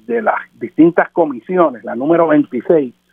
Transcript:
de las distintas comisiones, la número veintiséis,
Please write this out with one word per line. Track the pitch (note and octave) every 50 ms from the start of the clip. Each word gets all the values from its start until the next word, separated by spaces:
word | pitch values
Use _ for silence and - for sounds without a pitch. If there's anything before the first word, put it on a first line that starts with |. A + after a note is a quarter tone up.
| _
de | - A#2 A#2
las | A2 - - - - - _ -
distintas | - - - - D#3 E3+ E3 - E3+ -
comisiones, | - F3 E3 D3+ C3 A#2 - - F#3 F#3 E3+ D3+ B2 G#2+ -
la | - -
número | A#2 C3 D3+ E3+ E3 E3
veintiséis, | D#3+ D3+ D3 C#3+ - - A#2+ - - F3 D#3 C#3 A#2+ - _ _ _